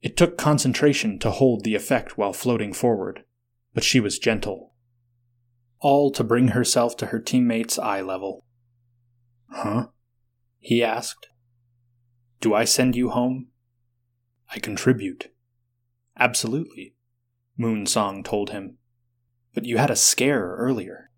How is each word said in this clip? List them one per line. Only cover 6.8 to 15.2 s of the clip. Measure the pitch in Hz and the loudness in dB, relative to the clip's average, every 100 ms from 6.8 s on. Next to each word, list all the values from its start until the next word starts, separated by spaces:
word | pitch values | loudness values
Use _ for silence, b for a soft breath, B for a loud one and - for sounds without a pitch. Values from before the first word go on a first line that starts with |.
| 120 - | 2 -2
to | - | -6
her | 117 | -6
teammate's | - 131 123 113 113 - | 0 2 2 0 -2 -4
eye | 113 98 | -2 -4
level. | 92 95 98 - _ _ _ _ _ _ _ _ _ _ _ | -4 -6 -6 -10 _ _ _ _ _ _ _ _ _ _ _
"Huh?" | - - 107 - _ _ _ _ _ _ _ | -8 -2 -2 -4 _ _ _ _ _ _ _
he | - 117 | -2 2
asked. | 113 110 - - - _ _ _ _ _ _ _ _ _ _ _ | 2 -2 -6 -12 -20 _ _ _ _ _ _ _ _ _ _ _
Do | 117 | 2
I | 104 117 | 2 2
send | - 127 | 4 2
you | 120 123 | 2 0
home? | 120 123 131 - _ _ _ _ _ _ _ _ _ _ | 0 0 -2 -8 _ _ _ _ _ _ _ _ _ _
I | - | -12
contribute. | - 101 - 120 98 - | -10 -2 0 0 -2 -10